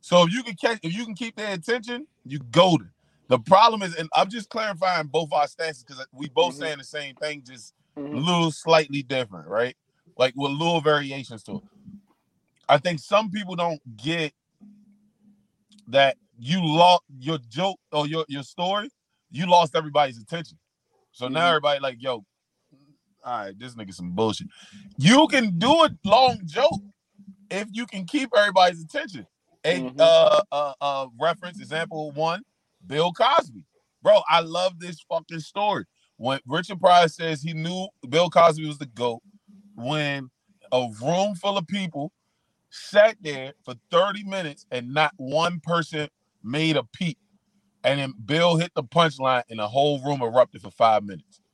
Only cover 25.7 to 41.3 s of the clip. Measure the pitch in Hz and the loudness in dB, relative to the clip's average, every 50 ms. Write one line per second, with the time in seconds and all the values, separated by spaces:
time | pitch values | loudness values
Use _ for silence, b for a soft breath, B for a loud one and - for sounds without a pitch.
25.7 | 302 330 320 294 - - _ 196 202 240 262 254 240 220 185 160 147 208 269 320 | 4 4 4 2 0 -4 _ 2 4 6 6 4 2 -2 -10 -8 -4 2 2 2
26.7 | - 202 202 - _ _ _ _ _ _ - - - _ _ _ 175 190 208 220 | 2 0 -10 -14 _ _ _ _ _ _ -20 -20 -20 _ _ _ -8 -6 -6 -8
27.7 | 196 226 240 - - 196 185 170 - 294 262 240 - 214 208 208 185 190 180 180 | -8 -10 -10 -8 -8 -10 -10 -4 -4 -4 -4 2 2 2 2 4 4 4 4 4
28.7 | 175 165 160 156 - 294 311 247 185 127 95 _ _ _ _ _ _ _ _ 151 | 4 -2 -12 -10 -8 -8 -8 -8 -12 -14 -16 _ _ _ _ _ _ _ _ -2
29.7 | 175 180 131 127 127 139 160 165 165 165 160 151 151 147 - _ - 143 147 143 | -2 -2 -4 -8 2 4 6 6 8 8 8 6 6 4 2 _ -2 -2 -2 -4
30.7 | 135 _ 143 143 139 135 135 127 117 117 143 165 170 - 175 175 175 202 135 123 | -4 _ -4 -4 -2 -4 -6 -8 -8 -2 -2 -2 -2 -2 -8 -14 -14 -14 -14 -8
31.7 | 147 160 165 160 165 156 151 151 143 143 156 160 170 196 254 _ _ _ _ _ | -6 -6 -6 -6 -8 -10 -10 -10 -6 -4 -4 -4 -4 -6 -8 _ _ _ _ _
32.7 | _ _ _ 90 135 151 165 175 170 - - 262 294 330 - 170 117 101 - _ | _ _ _ -8 -2 -2 -2 -2 0 0 0 2 2 2 0 -2 -14 -20 -20 _
33.7 | _ _ _ _ _ _ _ 180 214 202 165 147 160 170 170 165 165 170 180 190 | _ _ _ _ _ _ _ 6 6 6 6 4 2 2 2 0 -2 -2 -2 -2
34.7 | 180 165 175 175 175 151 _ _ 170 165 160 _ 165 165 151 - _ 202 202 208 | -2 -6 -14 -14 -14 -14 _ _ -6 -6 -6 _ -14 -14 -14 -10 _ -2 -2 0
35.7 | 196 139 95 _ _ _ _ _ _ _ 110 123 135 135 _ 123 139 165 180 165 | 0 -2 -6 _ _ _ _ _ _ _ -4 -4 -4 -4 _ -4 -4 -4 -4 -6
36.7 | 202 170 180 185 180 175 175 160 - - 170 165 160 143 135 165 165 156 156 170 | -10 0 4 6 8 8 6 4 2 -4 -6 -6 -6 -6 -6 -8 -8 -6 -6 -6
37.7 | 180 185 190 196 _ _ - 127 127 160 175 170 - 180 165 170 160 156 156 151 | -6 -6 -8 -10 _ _ -12 -2 0 0 0 2 4 6 6 6 4 2 -6 -8
38.7 | 147 143 147 127 113 107 120 123 117 113 _ _ _ _ _ _ - - _ - | -8 -10 -12 -16 _ -4 -4 -4 -4 -6 _ _ _ _ _ _ -20 -20 _ -20
39.7 | _ - 117 127 151 151 151 143 139 139 131 127 _ _ _ _ _ _ _ - | _ -12 -8 -6 -4 -2 -2 -2 -4 -6 -8 -12 _ _ _ _ _ _ _ -2
40.7 | - 127 127 120 110 107 117 139 170 185 196 208 | 0 0 0 -2 -6 -6 -2 -2 0 0 0 -2